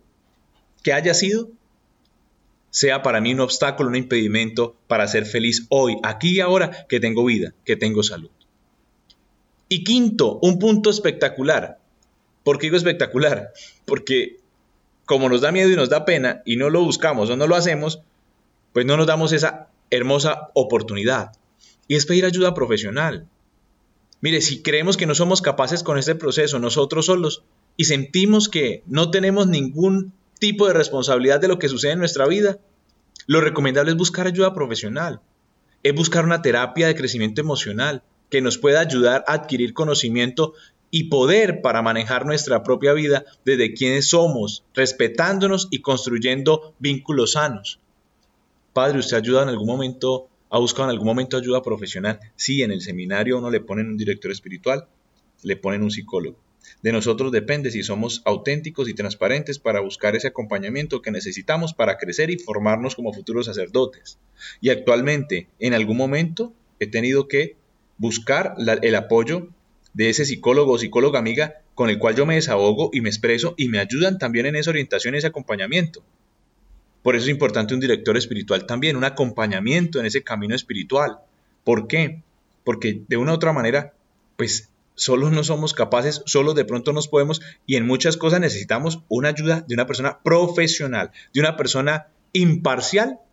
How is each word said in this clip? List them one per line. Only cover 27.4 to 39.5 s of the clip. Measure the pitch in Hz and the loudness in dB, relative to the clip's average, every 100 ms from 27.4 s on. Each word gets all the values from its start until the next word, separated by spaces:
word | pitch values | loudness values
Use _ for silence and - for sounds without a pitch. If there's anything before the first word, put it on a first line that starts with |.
| _ _ _ - | _ _ _ -2
y | 151 | 0
sentimos | 139 135 180 202 214 208 | 0 0 2 4 4 2
que | 160 127 95 - | 0 -2 -4 -4
no | 143 165 | 0 2
tenemos | 190 190 196 185 | 2 2 2 2
ningún | 151 131 147 190 190 190 - _ - | 2 0 0 2 2 -2 -12 _ -2
tipo | 208 208 202 | -2 2 4
de | |
responsabilidad | 170 131 135 131 127 131 147 | 4 2 0 0 2 4 4
de | 185 | 4
lo | 180 | 2
que | 143 | 0
sucede | 127 143 | -2 -2
en | 175 | 0
nuestra | 170 139 139 | -2 2 2
vida, | 202 202 196 _ _ _ _ _ - - | 4 0 -2 _ _ _ _ _ -14 0
lo | 160 | 2
recomendable | 151 151 139 139 151 | 4 2 2 2 2
es | 165 | 2
buscar | 180 180 185 | 0 0 -2
ayuda | 180 190 | 2 2
profesional, | 185 131 113 107 131 165 117 _ _ _ _ _ _ | 2 -4 -4 -6 -6 -6 -8 _ _ _ _ _ _
es | 143 | -2
buscar | 143 160 170 165 | 0 2 2 2
una | 165 | 2
terapia | 143 120 123 165 160 | 2 2 0 0 0
de | 160 | 2
crecimiento | 123 120 107 110 | -2 -2 -2 -2
emocional | 151 135 107 104 147 139 _ _ - | -2 -4 -4 -4 -4 -4 _ _ -2
que | 135 | 0
nos | 127 - | 0 2
pueda | 147 151 | 4 4
ayudar | 165 127 120 131 135 | 4 4 4 4 0
a | |
adquirir | 156 156 | -2 -2